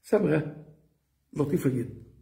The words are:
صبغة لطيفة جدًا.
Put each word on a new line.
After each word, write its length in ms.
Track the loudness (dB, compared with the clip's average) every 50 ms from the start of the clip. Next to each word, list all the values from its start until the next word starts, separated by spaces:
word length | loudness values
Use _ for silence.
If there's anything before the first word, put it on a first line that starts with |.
| _
صبغة 600 | 2 2 4 4 4 2 2 0 -2 -10 -14 -18 -20 -20 _ _ _ _ _ _ _ _ _ _ _ -2
لطيفة 360 | -2 -2 0 0 0 0 0
جدًا. 340 | 0 0 -4 -6 -10 -16 -18 -20 -20 -20